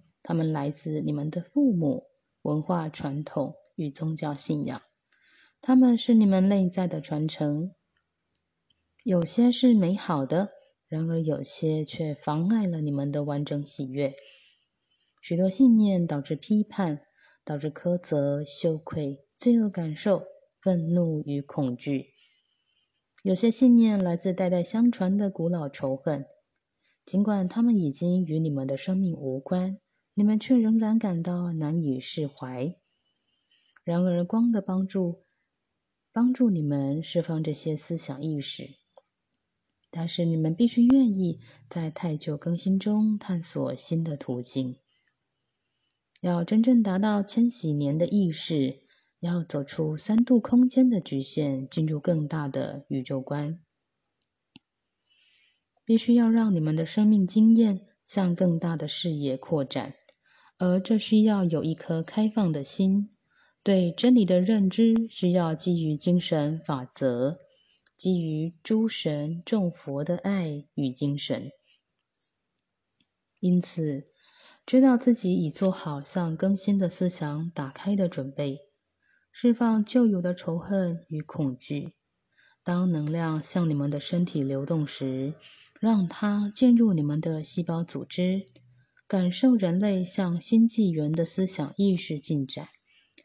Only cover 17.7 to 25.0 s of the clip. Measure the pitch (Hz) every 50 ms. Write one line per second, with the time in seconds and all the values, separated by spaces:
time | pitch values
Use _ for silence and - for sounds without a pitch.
17.7 | 151 - - 175 175 180 175 - 160 147 139 143 143 143 151 - - - - 170
18.7 | 160 156 - - - 165 151 139 139 139 _ _ _ - - 240 240 233 220 208
19.7 | 190 185 165 156 151 - - 214 196 170 - - - - _ _ _ _ - 190
20.7 | 185 175 160 160 170 180 175 165 156 151 151 143 143 143 139 139 - - 143 127
21.7 | 123 123 - 147 143 131 - - _ _ _ _ _ _ _ _ _ _ _ _
22.7 | _ _ _ _ _ _ _ _ _ _ - 196 185 180 - 233 226 - 262 254
23.7 | 240 233 226 220 214 202 185 180 170 170 - 190 180 180 190 180 180 180 175 -
24.7 | - 220 233 240 233 -